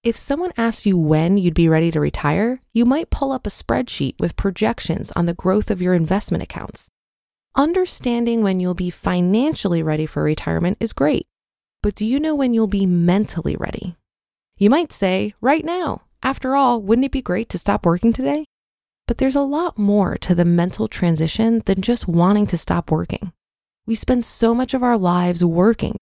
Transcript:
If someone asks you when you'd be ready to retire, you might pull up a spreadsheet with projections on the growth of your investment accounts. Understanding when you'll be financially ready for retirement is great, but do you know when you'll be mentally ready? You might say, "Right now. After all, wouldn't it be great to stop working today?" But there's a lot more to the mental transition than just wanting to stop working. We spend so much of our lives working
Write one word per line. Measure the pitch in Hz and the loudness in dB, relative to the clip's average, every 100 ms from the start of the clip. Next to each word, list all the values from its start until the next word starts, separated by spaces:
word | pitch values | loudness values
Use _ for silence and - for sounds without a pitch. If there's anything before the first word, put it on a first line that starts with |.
If | 233 - | -4 -4
someone | - 285 359 285 | -4 -2 -2 -2
asks | 233 - 202 | -2 0 2
you | 185 | 2
when | 151 156 165 202 | 4 2 4 2
you'd | 175 160 | 2 4
be | 165 | 4
ready | 160 165 | 4 2
to | 160 | 0
retire, | 147 - 147 165 226 254 _ | -2 -2 -2 0 0 -4 _
you | 226 240 | 0 2
might | 285 339 | 2 -2
pull | - 269 | -4 -2
up | 262 208 | -4 -6
a | |
spreadsheet | - - 247 247 - 139 - | -8 -2 -2 -2 -4 -6 -2
with | 170 - | -4 -2
projections | 196 180 214 233 - 175 - - | -4 0 -2 -2 -4 -4 -4 -2
on | 170 | -2
the | |
growth | 170 185 202 - | 0 0 0 0
of | 190 | -2
your | 180 180 | 2 2
investment | 160 196 - - | 2 -2 -2 -4
accounts. | - - - - - _ _ _ _ _ _ - | -6 -12 -12 -14 -16 _ _ _ _ _ _ 0
Understanding | 302 370 370 - 247 240 233 233 | 0 2 -2 -2 -2 0 0 2
when | 202 185 | 2 0
you'll | 180 175 | -2 -2
be | 180 | -4
financially | - - 180 180 214 294 311 190 170 | -4 -2 0 2 2 0 -2 0 0
ready | 156 151 156 | 0 -2 -2
for | 151 | -2
retirement | 151 156 - 165 175 - | -2 -2 -2 -2 -2 -2
is | 220 | -6
great, | - 285 269 - _ _ _ _ _ | 0 0 0 -4 _ _ _ _ _
but | 208 - | -4 -2
do | 214 | -2
you | 277 | 0
know | 311 294 | 0 0
when | 262 | 0
you'll | 226 214 | 2 0
be | 196 190 | 0 2
mentally | 175 170 196 208 170 - - | 2 4 2 0 -4 -4 -4
ready? | - - - 165 _ _ _ _ _ _ | -6 -8 -10 -14 _ _ _ _ _ _
You | 202 | 2
might | 294 330 | 4 0
say, | - 190 190 208 - | -2 -2 -2 -4 -2
"Right | 247 302 311 | 0 0 -2
now. | 359 330 - _ _ | -4 -4 -8 _ _
After | 254 269 262 277 | -6 -4 -2 2
all, | 262 233 | 2 0
wouldn't | 196 240 269 | 2 2 2
it | |
be | 269 | -4
great | 254 185 226 | -4 -4 -4
to | 185 | -4
stop | - 202 | -2 0
working | 170 175 233 | 2 2 2
today?" | 233 269 294 302 _ _ _ _ _ - | 2 -2 -4 -6 _ _ _ _ _ -6
But | 233 | 0
there's | 262 269 | 2 2
a | |
lot | 277 294 349 - | 0 -2 -4 -2
more | 202 208 185 - | 2 2 2 -2
to | - 175 | 0 2
the | 175 | 4
mental | 175 180 - 220 | 2 0 -2 -6
transition | - 175 156 160 - 226 233 202 | -2 0 0 0 0 2 2 0
than | 190 | 0
just | - 240 196 | 0 -2 0
wanting | 165 180 208 208 | 2 4 4 0
to | 165 | -2
stop | - 170 - | -2 -4 0
working. | 160 175 - 180 - _ _ _ _ - | -2 -2 -8 -10 -14 _ _ _ _ -6
We | 226 | -4
spend | - 247 | 0 0
so | 233 - 226 | 0 0 2
much | 233 254 262 | 2 0 0
of | |
our | 247 233 | 2 2
lives | 180 180 180 170 | 2 2 0 2
working | 175 165 208 226 - - | 2 4 4 2 -4 -2